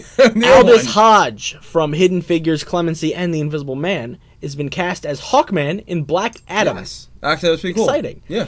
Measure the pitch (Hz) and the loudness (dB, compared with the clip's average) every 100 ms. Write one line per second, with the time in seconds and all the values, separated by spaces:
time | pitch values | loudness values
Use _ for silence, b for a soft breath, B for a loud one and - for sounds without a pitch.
0 | - - 254 220 240 262 240 226 240 208 | 0 2 2 4 6 6 8 6 4 2
1 | 220 208 139 104 - - - 165 151 156 | 6 6 4 -4 -12 -14 -4 -2 0 2
2 | 185 180 175 170 160 156 - 175 165 160 | 0 0 -2 -2 0 -4 -2 -4 -4 -4
3 | 156 160 180 160 147 151 139 131 170 175 | -4 -4 -4 -4 -4 -6 -8 -6 -4 -6
4 | 120 123 b b 143 139 143 - 175 - | -8 -16 b b -12 -8 -8 -6 -6 -6
5 | 147 139 - 269 - 180 143 196 - 175 | -8 -10 -2 0 0 -2 -2 -6 -6 -6
6 | 143 170 226 - - 190 175 95 92 - | -2 -2 -4 -8 -8 -2 -2 -2 -12 -18
7 | - - 139 160 170 160 185 185 208 277 | -20 -8 -4 -2 -2 -2 -4 -2 -2 -2
8 | - - - 202 | -6 -14 -10 -8